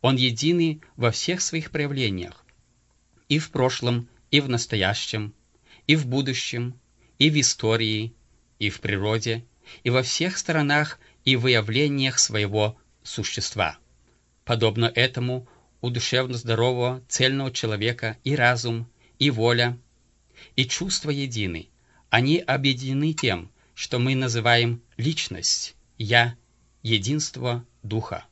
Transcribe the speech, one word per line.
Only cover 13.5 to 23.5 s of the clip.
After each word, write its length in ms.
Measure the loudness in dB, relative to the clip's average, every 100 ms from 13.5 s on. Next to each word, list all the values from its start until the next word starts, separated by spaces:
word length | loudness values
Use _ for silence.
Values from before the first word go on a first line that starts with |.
| -2 -2 -2 _ _ _ _ _ _
Подобно 480 | -4 2 2 2 0
этому 540 | 2 0 0 -4 -4 -8 _ _ _
у 100 | -6
душевно 440 | -4 0 0 0 -4
здорового, 680 | -2 0 2 2 -2 -4 -8
цельного 440 | 0 0 0 -4
человека 680 | -4 -4 -2 -2 -2 -6 -6
и 120 | -4 2
разум, 540 | 4 4 0 -4 -6 _ _ _
и 100 | 0
воля, 480 | 4 2 4 2 -2 _ _ _ _ _ -20 -12 -4
и 100 | -2
чувства 460 | -2 -4 -4 -2
едины. 580 | -4 -4 -4 -4 -4 -10 _ _ _ _
Они 300 | 2 4 2
объединены 760 | 2 0 0 0 -2 0 0
тем, 380 | 0 0 -2 -6